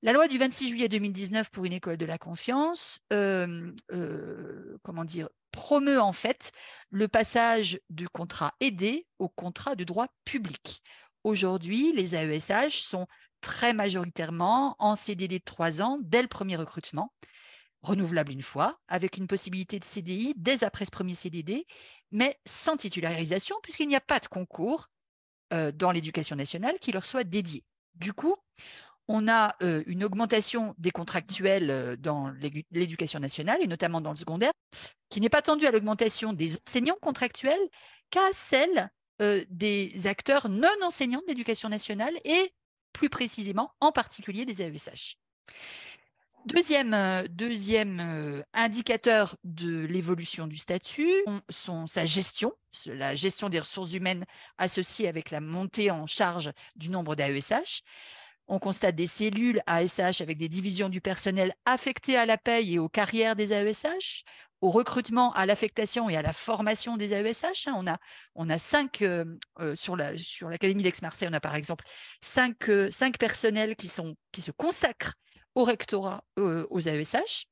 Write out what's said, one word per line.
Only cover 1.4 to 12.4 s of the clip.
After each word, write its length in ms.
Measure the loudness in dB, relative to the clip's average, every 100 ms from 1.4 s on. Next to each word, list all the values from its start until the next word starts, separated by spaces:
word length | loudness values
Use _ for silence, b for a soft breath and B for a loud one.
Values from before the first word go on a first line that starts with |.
| -2
pour 160 | -4
une 80 | -6
école 240 | -4 -6 -4
de 80 |
la 140 | -4 -6
confiance, 800 | -8 -10 -2 0 0 -2 -6 -10 _
euh, 580 | 0 2 2 -2 -4 -10 -14 _
euh, 840 | -6 -6 -6 -8 -12 -12 -14 -14 -16
comment 240 | -12 -8 -6
dire, 240 | -6 -8 _ _
promeut 480 | -16 2 4 6 4
en 120 | 4
fait 400 | 2 -2 -2 -4 B B B B
le 180 | -2 2
passage 720 | 4 4 4 4 4 2 -4 _
du 180 | -10 -10
contrat 460 | -8 -8 -2 -4 0
aidé 460 | -2 2 0 -2 -8 _
au 120 | -8
contrat 440 | -6 -10 -6 -6
de 100 | -4
droit 240 | -4 -2 -4 _ -8
public. 560 | -6 -6 -10 -12 -14 B B B _
Aujourd'hui, 680 | 0 2 2 0 -2 2 2
les 220 | 4 2
A 120 | 0 0
E 40 |
S 200 | -2